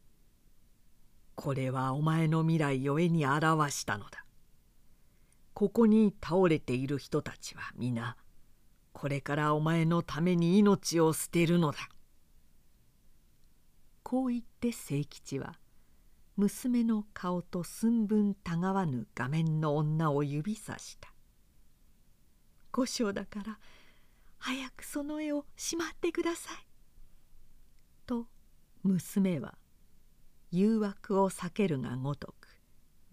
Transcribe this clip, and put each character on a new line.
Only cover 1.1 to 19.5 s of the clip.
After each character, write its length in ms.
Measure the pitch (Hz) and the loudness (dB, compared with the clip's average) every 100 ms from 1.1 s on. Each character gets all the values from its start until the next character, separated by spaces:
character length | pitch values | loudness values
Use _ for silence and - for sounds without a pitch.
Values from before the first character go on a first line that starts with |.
| - - - | -20 -20 -12
「こ 160 | 151 | -6
れ 160 | 135 131 | -4 -2
は 240 | 131 131 | -2 -2
お 80 | 135 | 0
前 280 | 156 160 156 | 2 2 2
の 140 | 160 | 2
未 160 | 160 165 | 2 2
来 300 | 143 135 139 | 2 0 0
を 100 | 143 | 2
絵 120 | 175 | 2
に 160 | 165 135 | 2 2
表 440 | 147 160 160 143 | 2 4 2 2
し 120 | - | -2
た 140 | - 101 | -6 -6
の 100 | - | -8
だ。 160 | - - - - - - - - - - _ - - - | -18 -20 -20 -20 -20 -20 -20 -20 -20 -20 _ -20 -20 -18
こ 160 | - 202 | -2 0
こ 180 | 226 226 | 6 6
に 280 | 220 214 - | 8 6 2
倒 240 | - 180 185 | -2 4 6
れ 100 | 151 | 4
て 140 | - | 0
い 140 | 123 139 | -2 -2
る 100 | 143 | -4
人 240 | - 151 | -2 -2
た 160 | 135 - | -2 -12
ち 200 | - - | -14 -14
は 160 | - - | -14 -6
皆、 400 | 123 117 117 - - - - - - _ _ | -4 -4 -4 -10 -18 -20 -20 -20 -20 _ _
こ 140 | - 139 | -10 -6
れ 120 | 139 | -6
か 160 | - 147 | -4 -2
ら 180 | 151 | 2
お 60 | 151 | 2
前 240 | 156 165 | 2 2
の 180 | 160 170 | 4 2
た 200 | - - | 0 -2
め 120 | 175 | 0
に 240 | 175 170 196 | 2 4 6
命 420 | 202 196 - 165 | 6 4 2 4
を 120 | 160 | 4
捨 160 | 151 - | 2 -2
て 180 | 170 165 | 2 4
る 120 | 175 | 4
の 140 | 156 | 2
だ。」 60 | - - - - - _ - - - - - - _ - - _ - - - - - - - | 0 -10 -16 -20 -20 _ -20 -20 -20 -20 -20 -20 _ -20 -20 _ -20 -20 -20 -20 -20 -20 -20
こ 240 | - 254 262 | -4 -2 0
う 20 | |
言 100 | 240 | -2
っ 40 | - - | -6 -4
て 120 | 240 | -4
清 320 | - - 143 | -4 -4 -4
吉 340 | 151 - - 135 | -4 -8 -10 -8
は、 200 | - 170 - - - - - - - - | -8 -14 -20 -20 -20 -20 -20 -20 -12 0
娘 460 | 202 - 254 240 | 0 0 -2 0
の 200 | 233 214 208 | 2 0 -2
顔 280 | - 180 180 | -8 -4 -4
と 220 | 175 180 | -4 -8
寸 420 | 165 - 226 233 202 | -8 -2 2 2 2
分 260 | 214 202 | 2 2
た 240 | 196 175 165 | 0 -4 -2
が 160 | 185 | 0
わ 140 | 196 170 | 0 0
ぬ 220 | 123 110 - | -2 -6 -6
画 120 | 127 | -2
面 320 | 156 160 | 0 2